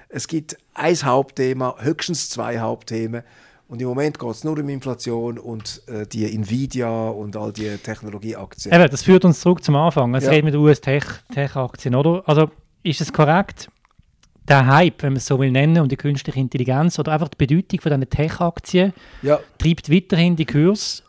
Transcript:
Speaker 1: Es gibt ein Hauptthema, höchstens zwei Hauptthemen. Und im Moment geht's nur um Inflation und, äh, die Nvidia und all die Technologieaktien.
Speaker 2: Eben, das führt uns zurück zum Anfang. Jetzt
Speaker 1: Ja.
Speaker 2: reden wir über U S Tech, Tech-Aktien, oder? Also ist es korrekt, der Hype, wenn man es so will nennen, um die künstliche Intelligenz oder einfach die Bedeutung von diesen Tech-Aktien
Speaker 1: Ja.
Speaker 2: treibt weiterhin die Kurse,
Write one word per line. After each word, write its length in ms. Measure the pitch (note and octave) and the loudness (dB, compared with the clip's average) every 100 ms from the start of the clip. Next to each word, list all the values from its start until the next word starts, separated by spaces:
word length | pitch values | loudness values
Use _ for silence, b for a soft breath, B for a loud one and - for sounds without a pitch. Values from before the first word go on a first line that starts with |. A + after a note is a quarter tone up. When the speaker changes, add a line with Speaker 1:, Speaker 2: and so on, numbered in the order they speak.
| B | B
Speaker 1:
Es 180 | C3 - | -14 -8
gibt 300 | E3 D3+ - _ | -8 -8 -18 _
ein 220 | - D3+ F3 | -4 -2 0
Hauptthema, 800 | C#3 B2+ C3+ - B2+ C3 B2+ - | 0 0 -2 -4 -4 -2 -6 -4
höchstens 500 | A#2 D#3+ - D#3+ - | -4 -4 -6 -8 -8
zwei 280 | A#2+ A2+ A#2 | -8 -6 -6
Hauptthemen. 640 | A2+ A#2 - A2+ A2+ A#2 A#2 b b b - | -6 -8 -8 -8 -6 -8 -14 b b b -18
Und 120 | A#2+ | -10
im 40 | B2+ | -6
Moment 300 | B2+ D3+ D3 | -2 -4 -4
geht's 240 | A#2+ A2 | -10 -8
nur 140 | D#3 D#3 | -6 -6
um 100 | C#3+ | -6
Inflation 680 | C#3 C3 B2 B2 A#2 A#2 A#2 | -8 -8 -8 -6 -6 -6 -8
und, 440 | A#2 A2 - - - | -12 -12 -12 -16 -14
äh, 160 | A2 G#2+ | -12 -8
die 180 | A2+ G#2+ | -6 -4
Nvidia 760 | A2 G2+ A#2+ C3+ B2+ A#2 A2+ A2+ | -4 -4 -4 -4 -4 -4 -4 -6
und 260 | G#2 G#2 G#2+ | -8 -10 -10
all 160 | G#2+ | -10
die 240 | G2+ G#2+ G#2 | -8 -8 -8
Technologieaktien. 1000 | - A2 G#2+ G2+ A2 - F#2+ - - | -10 -12 -12 -12 -10 -10 -14 -12 2
Speaker 2:
Eben, 160 | E3+ E3 | 6 6
das 120 | C#3 | 2
führt 220 | - F#3 F3+ | 6 6 6
uns 140 | D3 | 4
zurück 220 | F3+ F3+ | 2 0
zum 140 | - C#3+ | 2 2
Anfang. 380 | E3 D3+ A#2+ | 2 2 0
Jetzt 100 | B2+ | 2
Speaker 1:
Ja. 60 | C3+ | 4
Speaker 2:
reden 160 | D3+ D3+ | 4 4
wir 80 | |
über 80 | C#3+ | 4
U 40 | D3+ | 6
S 120 | C#3+ | 4
Tech, 240 | - C#3+ - - - | 2 -2 -4 -12 -10
Tech-Aktien, 640 | - C#3 C#3 B2+ - C3 | -6 -4 -4 -6 -6 -2
oder? 280 | B2 D3+ F3 F3 | 0 2 0 2
Also 240 | D3+ D#3 - _ _ | 4 2 0 _ _
ist 180 | F3+ C#3+ | -6 -4
es 100 | D3 | -4
korrekt, 560 | - D3 E3+ G3 - - _ _ _ _ _ _ _ - | 2 4 4 0 -8 -20 _ _ _ _ _ _ _ 2
der 180 | C#3 B2+ | 4 6
Hype, 360 | C#3 F3 - | 6 4 2
wenn 100 | C#3+ | -2
man 60 | C3+ | -2
es 80 | - | 0
so 120 | C3+ | 0
will 120 | C3+ | 2
nennen, 280 | B2+ D3+ E3 | 2 4 4
um 60 | C#3 | 2
die 80 | C3+ | 0
künstliche 420 | C#3+ C#3 - C3+ | -2 -2 -4 -4
Intelligenz 580 | C3 C3+ B2 C3 E3+ - | -4 -2 0 2 0 0
oder 140 | D3+ | -2
einfach 160 | D#3 D#3 | -2 -2
die 80 | - | -2
Bedeutung 440 | C3 D#3+ - F#3 | 2 2 0 -4
von 120 | D#3+ | 0
diesen 160 | C#3+ C3 | -2 -2
Tech-Aktien 840 | - D#3 - E3+ - - F3+ F#3+ - B B | -2 -2 0 -4 -4 -2 2 2 -2 B B
Speaker 1:
Ja. 160 | C#3 D3 - - | 0 0 -2 -2
Speaker 2:
treibt 340 | D#3+ E3+ - | 0 0 2
weiterhin 420 | E3+ - E3+ E3+ | 0 2 0 2
die 120 | E3 D#3 | 0 0
Kurse, 560 | C#3+ E3+ G#3 - - | 2 2 2 -4 -10